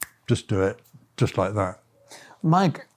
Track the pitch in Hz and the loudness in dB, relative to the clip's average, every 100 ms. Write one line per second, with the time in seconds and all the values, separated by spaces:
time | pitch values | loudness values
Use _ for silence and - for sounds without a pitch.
0 | - _ - 117 - 101 95 - _ - | -14 _ -4 -4 -2 0 0 -2 _ -20
1 | _ - 92 - 95 104 92 - _ _ | _ -2 -2 0 -2 -2 -4 -6 _ _
2 | _ - - - 156 180 185 - - | _ -20 -20 -4 2 4 2 0 -10